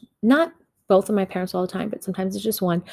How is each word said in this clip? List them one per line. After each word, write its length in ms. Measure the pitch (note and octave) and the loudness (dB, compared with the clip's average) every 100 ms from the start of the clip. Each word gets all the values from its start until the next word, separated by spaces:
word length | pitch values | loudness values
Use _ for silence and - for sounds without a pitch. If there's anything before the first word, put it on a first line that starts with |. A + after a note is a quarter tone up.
| - _ | -16 _
not 300 | G#3+ C#4+ E4+ - _ _ - | 2 4 2 -4 _ _ 4
both 200 | F#3+ G3 | 4 4
of 60 | |
my 100 | G#3 | 0
parents 300 | F#3+ F3+ F#3 | 0 -4 -4
all 80 | F3+ | -4
the 100 | F3+ | -4
time, 160 | F#3 - | -4 -6
but 140 | - | -6
sometimes 320 | - F#3 F#3+ | -8 -4 -4
it's 100 | G3+ | -4
just 180 | G#3+ G#3+ | -4 -2
one. 200 | F3+ E3+ - | 0 0 -4